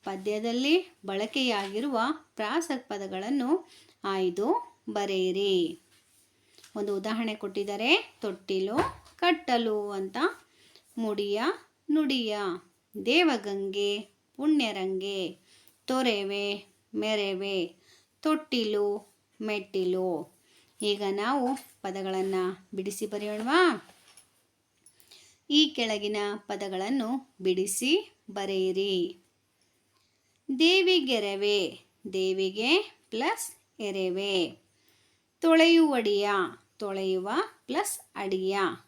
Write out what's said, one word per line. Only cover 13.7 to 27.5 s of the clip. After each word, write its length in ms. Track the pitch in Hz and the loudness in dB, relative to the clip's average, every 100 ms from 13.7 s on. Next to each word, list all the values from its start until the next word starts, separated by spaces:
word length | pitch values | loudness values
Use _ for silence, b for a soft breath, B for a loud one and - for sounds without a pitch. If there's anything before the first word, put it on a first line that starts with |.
| 196 202 202 214 _ _ - | -2 -2 -2 -8 _ _ -4
ಪುಣ್ಯರಂಗೆ, 1000 | 285 302 233 196 190 190 196 196 180 185 b b b b - | 2 2 2 -2 -4 -4 -4 -4 -6 -8 b b b b -4
ತೊರೆವೆ, 800 | 262 262 208 196 202 202 202 - _ _ 214 | 0 2 0 -2 -2 -4 -4 -8 _ _ -6
ಮೆರೆವೆ, 800 | 214 214 202 190 196 190 175 - b b b _ | -2 0 0 -2 -2 -2 -4 -8 b b b _
ತೊಟ್ಟಿಲು, 960 | 311 311 311 247 214 208 202 202 - _ _ _ | -2 -2 0 -2 0 0 0 -2 -8 _ _ _
ಮೆಟ್ಟಿಲು. 1000 | 214 214 190 196 185 185 185 165 175 _ b b b b | -4 -4 -4 -4 0 0 0 -2 -6 _ b b b b
ಈಗ 200 | 208 202 202 | -2 -2 -2
ನಾವು 440 | 196 214 285 247 269 - - | -2 0 0 0 -4 -8 -12
ಪದಗಳನ್ನ 540 | 196 190 190 185 190 190 185 185 - | -8 -6 -4 -2 0 0 -2 -6 -10
ಬಿಡಿಸಿ 340 | 190 190 196 208 | -8 -6 -6 -6
ಬರೆಯೋಣವಾ? 840 | 208 208 214 233 311 359 220 - - _ - _ _ _ _ _ _ _ b b b b b _ | -6 -6 -4 2 4 4 2 -6 -20 _ -20 _ _ _ _ _ _ _ b b b b b _
ಈ 200 | 285 302 | 4 4
ಕೆಳಗಿನ 480 | 302 233 214 208 208 202 202 | 2 -2 -2 -2 -2 -4 -6
ಪದಗಳನ್ನು 1000 | - 196 202 185 196 269 220 262 254 _ | -8 -6 -4 -4 -2 -2 0 -4 -6 _
ಬಿಡಿಸಿ 760 | 190 | 0